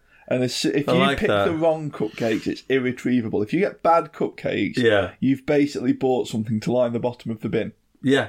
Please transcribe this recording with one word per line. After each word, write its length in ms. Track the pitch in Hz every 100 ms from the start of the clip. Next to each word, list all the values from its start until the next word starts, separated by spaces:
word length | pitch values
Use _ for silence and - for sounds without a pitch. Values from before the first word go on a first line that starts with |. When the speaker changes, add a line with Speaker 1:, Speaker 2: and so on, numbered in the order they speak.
| _ _ -
Speaker 1:
And 160 | 127
as, 220 | 127 -
if 240 | 156 147 143
Speaker 2:
I 40 |
Speaker 1:
you 40 | 127
Speaker 2:
like 180 | 139 135
Speaker 1:
pick 100 | 214
Speaker 2:
that. 160 | 101 101
Speaker 1:
the 60 |
wrong 360 | 160 160 160 151
cupcakes, 560 | - 107 - 117 107 -
it's 160 | - -
irretrievable. 720 | 131 127 123 - 123 110 98
If 100 | 104
you 80 | 160
get 220 | 196 -
bad 300 | 170 165 156
cupcakes, 680 | - - - - 104 101 -
Speaker 2:
Yeah. 340 | 117 101 90 -
Speaker 1:
you've 240 | 127 135
basically 480 | - 147 143 - 123
bought 360 | 139 131 123 -
something 320 | 117 110 110
to 120 | -
line 200 | 123 120
the 40 | 117
bottom 320 | 120 117 113
of 100 | 110
the 80 | 110
bin. 220 | 113 104 - _ _
Speaker 2:
Yeah, 260 | 131 135